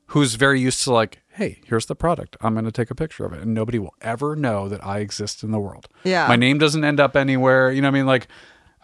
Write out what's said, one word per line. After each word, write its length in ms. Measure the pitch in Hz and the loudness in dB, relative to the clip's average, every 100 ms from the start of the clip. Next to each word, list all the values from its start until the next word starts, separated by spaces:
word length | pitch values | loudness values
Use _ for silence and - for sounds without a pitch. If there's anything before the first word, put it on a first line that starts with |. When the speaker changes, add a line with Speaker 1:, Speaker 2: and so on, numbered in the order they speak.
| - | -2
Speaker 1:
who's 280 | 147 139 | 0 2
very 260 | 110 139 135 | 2 2 4
used 220 | 127 - | 2 0
to, 80 | - | 2
like, 280 | 117 110 - _ | 2 2 -4 _
"Hey, 300 | - 196 - - | -8 -6 -8 -4
here's 200 | 113 - | -4 -4
the 80 | |
product. 420 | 147 165 170 - - | -4 -2 -2 -6 -6
I'm 140 | 113 | -4
gonna 180 | 113 113 | -2 -2
take 180 | 110 113 | -4 -6
a 40 | |
picture 300 | - 160 - | -6 -8 -8
of 80 | 98 | -10
it. 100 | 80 | -8
And 120 | 110 | -4
nobody 240 | 110 110 117 | -2 -2 -2
will 160 | 92 - | -4 -8
ever 360 | 113 117 147 151 | -8 -4 -4 -2
know 320 | 139 104 98 | -2 -2 -4
that 160 | 98 | -8
I 140 | 95 101 | -6 -6
exist 420 | 104 - 104 - | -6 -8 -10 -8
in 80 | 107 | -6
the 80 | 107 | -4
world. 280 | 101 - - _ | -6 -10 -20 _
Speaker 2:
Yeah. 240 | 185 180 147 | -2 0 4
Speaker 1:
My 80 | 120 | 4
name 220 | 127 143 | 4 4
doesn't 260 | 156 156 | 2 2
end 160 | 147 143 | 0 2
up 160 | 135 139 | 2 2
anywhere." 540 | 135 131 131 131 131 | 2 2 4 4 4
You 120 | 135 | 2
know 60 | 139 | 2
what 80 | 139 | 2
I 20 | |
mean? 80 | 135 | 2
Like, 220 | 131 - - - _ _ _ | 0 -2 -18 -20 _ _ _